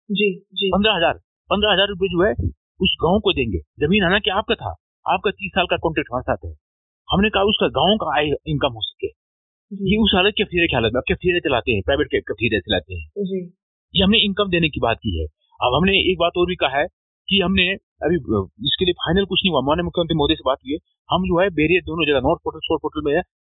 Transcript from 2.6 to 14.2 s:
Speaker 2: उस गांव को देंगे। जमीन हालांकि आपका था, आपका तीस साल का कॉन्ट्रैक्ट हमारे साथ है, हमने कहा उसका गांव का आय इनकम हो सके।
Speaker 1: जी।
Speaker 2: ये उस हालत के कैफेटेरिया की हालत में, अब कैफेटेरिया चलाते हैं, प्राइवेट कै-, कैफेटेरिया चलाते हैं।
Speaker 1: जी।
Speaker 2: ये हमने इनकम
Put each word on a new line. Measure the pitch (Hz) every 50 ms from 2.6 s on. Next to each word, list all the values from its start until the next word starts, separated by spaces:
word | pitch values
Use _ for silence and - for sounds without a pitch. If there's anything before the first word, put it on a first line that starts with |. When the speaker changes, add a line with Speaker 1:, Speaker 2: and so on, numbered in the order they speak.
| _ _ _ -
Speaker 2:
उस | - - - -
गांव | - 160 190 214
को | - 196
देंगे। | 156 143 120 113 90 78
जमीन | - _ _ 113 147 151 196 214
हालांकि | 190 170 190 214 - 208
आपका | 185 208 214 - 214
था, | - - 98 80 - _ _ _ _ - -
आपका | 170 190 - 202
तीस | 190 - 196 180 -
साल | 190 175 180
का | 180
कॉन्ट्रैक्ट | - - 165 156 160 143 -
हमारे | 120 127 - - 120
साथ | - - 82
है, | 76 - _ _ _ _ _ _ _ _ _ -
हमने | - 185 208 220
कहा | 202 196
उसका | 196 214 202 - 196 143
गांव | 117 131 156 185 214
का | 214 175 156 139 147
आय | 151 151 143 - -
इनकम | 156 151 131 147 139
हो | 120 110
सके। | 98 - - - - - - _ _ _ _ _ _ _ _ _ _ - 202
Speaker 1:
जी। | 196 196 190 214
Speaker 2:
ये | 220
उस | 226 - 208
हालत | 185 185 214 208
के | - 202
कैफेटेरिया | - 175 175 170
की | 165 147
हालत | 123 113 110 120
में, | 131
अब | - -
कैफेटेरिया | - - - 180 175 175
चलाते | 170 156 131 113 - 127
हैं, | 113 98 -
प्राइवेट | - 139 143 135
कै-, | 123 - 104 - -
कैफेटेरिया | 85 - 113 117 107 101
चलाते | - 110 101 90 - - 92
हैं। | 85 78 - - 202
Speaker 1:
जी। | 202 180 190 185 175 175 _ _ _ _ _ _ _ _ -
Speaker 2:
ये | 160 190
हमने | 190 220
इनकम | 214